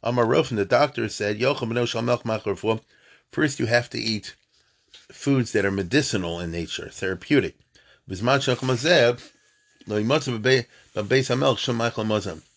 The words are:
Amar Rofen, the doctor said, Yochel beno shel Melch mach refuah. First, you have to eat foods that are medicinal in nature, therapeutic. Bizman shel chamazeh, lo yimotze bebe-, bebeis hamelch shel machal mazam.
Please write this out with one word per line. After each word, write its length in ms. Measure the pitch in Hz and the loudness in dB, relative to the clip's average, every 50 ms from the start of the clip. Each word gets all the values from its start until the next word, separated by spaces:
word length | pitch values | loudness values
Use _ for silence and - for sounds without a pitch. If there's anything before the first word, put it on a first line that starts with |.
| - | -2
Amar 240 | 110 120 123 120 | -2 2 2 2
Rofen, 300 | 113 127 156 160 - 123 | 4 4 2 2 2 0
the 80 | 107 101 | -2 0
doctor 440 | 95 - 120 143 143 - - 113 107 | 2 4 4 4 2 0 -4 -6 -6
said, 300 | - - 107 104 107 104 | -4 -4 -2 -2 -2 0
Yochel 300 | 117 131 143 - 123 110 | 0 0 0 0 -4 -4
beno 180 | 117 120 120 | -2 -2 -2
shel 160 | 117 - 117 113 | -2 -2 -4 0
Melch 220 | 120 123 117 - | 0 -2 -2 0
mach 200 | 113 113 107 - | -4 -4 -4 -2
refuah. 360 | 104 98 92 - 107 113 113 _ _ _ _ _ _ - _ _ _ | -4 -4 -2 0 -2 -2 -2 _ _ _ _ _ _ -20 _ _ _
First, 280 | - - 156 147 135 - | -4 -2 -2 -2 0 -2
you 80 | 113 | -2
have 220 | 110 117 120 120 - | 2 2 0 0 0
to 80 | - 123 | -10 -8
eat 360 | 113 113 110 104 - - - _ _ _ _ _ _ _ _ _ _ _ _ - _ _ | -6 -4 -6 -6 -6 -12 -18 _ _ _ _ _ _ _ _ _ _ _ _ -20 _ _
foods 420 | - - - 143 139 135 120 107 - | -20 -8 -2 0 2 2 2 2 0
that 120 | 107 98 | 0 2
are 60 | 98 | 2
medicinal 720 | 98 98 95 85 101 147 147 - - 104 90 85 85 85 | 0 0 -2 0 0 0 0 0 -2 -2 -2 -2 -4 -4
in 100 | 87 85 | -6 -6
nature, 380 | 82 85 85 80 - - - 95 | -4 -6 -6 -6 -8 -10 -12 -12
therapeutic. 680 | - - - 95 95 90 - - 147 139 101 80 - _ _ _ _ _ _ _ - _ _ - | -12 -8 -6 -6 -6 -6 -2 2 2 2 2 2 -6 _ _ _ _ _ _ _ -20 _ _ -12
Bizman 340 | 95 92 104 120 135 139 135 | -8 -4 0 2 2 2 2
shel 140 | - 123 | 0 -2
chamazeh, 640 | 120 - 127 131 117 120 156 180 160 120 117 123 120 - - _ _ _ _ _ _ _ _ _ _ - | -2 0 -2 -2 0 2 4 4 6 6 4 4 0 -6 -20 _ _ _ _ _ _ _ _ _ _ -10
lo 160 | - 104 107 107 | -4 -2 -2 0
yimotze 400 | 113 135 156 - - 123 110 104 | 2 0 0 0 -2 -6 -2 2
bebe-, 240 | 123 131 131 117 _ _ - _ _ _ | 2 2 2 0 _ _ -20 _ _ _
bebeis 400 | - 107 101 123 135 131 - 127 | -6 -2 0 2 0 2 2 0
hamelch 240 | 127 139 143 123 - | 2 2 2 2 0
shel 160 | - - 120 | -2 -4 -2
machal 300 | 117 113 117 113 - 110 | -2 -2 -2 -2 -2 -2
mazam. 380 | 110 107 107 98 101 82 78 _ _ _ | 0 0 0 -2 -4 -10 -10 _ _ _